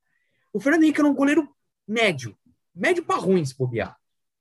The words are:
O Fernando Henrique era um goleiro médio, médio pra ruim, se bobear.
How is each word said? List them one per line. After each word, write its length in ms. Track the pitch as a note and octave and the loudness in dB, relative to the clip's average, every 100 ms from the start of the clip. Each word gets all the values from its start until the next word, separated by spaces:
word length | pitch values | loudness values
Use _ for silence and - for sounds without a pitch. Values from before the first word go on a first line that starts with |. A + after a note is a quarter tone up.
| _ _ _ _ _ | _ _ _ _ _
O 80 | G3+ | -4
Fernando 240 | C4+ E4 | 0 4
Henrique 160 | D#4 D4 | 4 4
era 100 | D4 | 2
um 60 | C4+ | 2
goleiro 320 | C#4 D4+ D4 _ _ _ - | 2 2 -2 _ _ _ -8
médio, 500 | A3 A3 D3 A#2 G2 _ _ _ E3+ | 0 0 -2 -8 -16 _ _ _ -4
médio 300 | B3+ F4 E4 | -2 -2 -2
pra 100 | F4+ | -2
ruim, 300 | F3 F#3+ C#3 | 0 0 0
se 120 | - | -4
bobear. 400 | B2+ A#2 F#2+ - _ _ _ _ | -6 -4 -8 -10 _ _ _ _